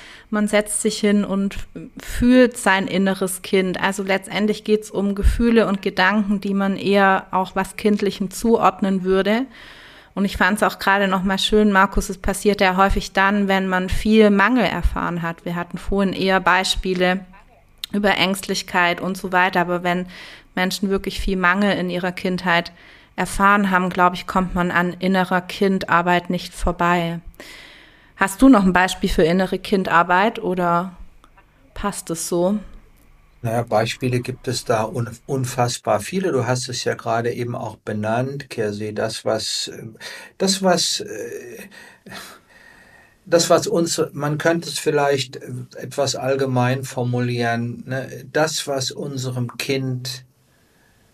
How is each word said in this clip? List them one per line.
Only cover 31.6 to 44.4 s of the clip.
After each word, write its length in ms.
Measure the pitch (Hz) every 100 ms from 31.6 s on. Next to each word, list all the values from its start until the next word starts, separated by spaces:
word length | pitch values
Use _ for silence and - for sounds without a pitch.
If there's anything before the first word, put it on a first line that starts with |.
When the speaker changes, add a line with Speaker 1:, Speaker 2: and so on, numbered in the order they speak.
| _ -
Speaker 1:
passt 340 | 202 - -
es 180 | 165 -
so? 300 | 175 180 208 - - - _ _ _ _ _
Speaker 2:
Naja, 180 | 113 117
Beispiele 600 | 113 107 117 - 127 123
gibt 260 | 123 123 -
es 180 | 123 -
da 180 | 113
un-, 320 | 110 127 117 117 -
unfassbar 720 | 139 123 - 120 - - 104
viele. 320 | 101 185 190
Du 160 | 131 117
hast 220 | 127 -
es 140 | -
ja 120 | 120 120
gerade 360 | 120 113 117
eben 240 | 120 120 120
auch 220 | 110 -
benannt, 720 | - 107 107 117 135 143 -
Kirsi, 460 | - 107 104 107 104
das, 300 | 135 - -
was, 420 | 110 - - -
äh, 160 | - 110 - - - - -
das, 240 | 190 190
was, 380 | 190 180 - -
äh, 640 | - - - - - - - - - - - - - - _ - - - - - _ _ -
das, 240 | 170 -
was 160 | 165 151
uns, 340 | 165 165 - -
man 260 | 139 147
könnte 300 | 151